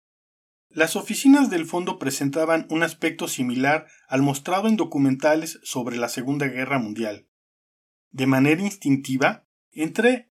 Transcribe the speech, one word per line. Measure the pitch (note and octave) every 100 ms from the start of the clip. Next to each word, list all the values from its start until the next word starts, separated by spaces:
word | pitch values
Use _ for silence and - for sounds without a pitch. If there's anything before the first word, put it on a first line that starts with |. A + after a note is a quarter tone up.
| _ _ _ _ _ _ _
Las | - D#3+ G3+
oficinas | - G#3+ C4+ C#4+ B3
del | F3+ D3+
fondo | F3 F3+ -
presentaban | C3+ C3+ C#3+ D#3 D#3+ E3 -
un | D#3+
aspecto | E3 - D#3+ D#3+ E3
similar | - B2 B2 C#3 D3+ - _ _
al | C3
mostrado | C#3 C#3 - F#3 A3
en | A3
documentales | D#3 D3 C#3 C3+ D3+ D#3+ D#3+ -
sobre | - C3 A#2+ A#2
la | A#2+
Segunda | - B2+ D3 C#3
Guerra | B2 C3 C#3
Mundial. | G#2+ G#2+ A2 G2+ _ _ _ _ _ _ _ _ _
De | C3 C3
manera | C3+ C#3 D#3+
instintiva, | G3+ - D3 C3+ C3+ C3 D3+ A3 _ _ _
entré | - D#3+ E3 A#3 B3 -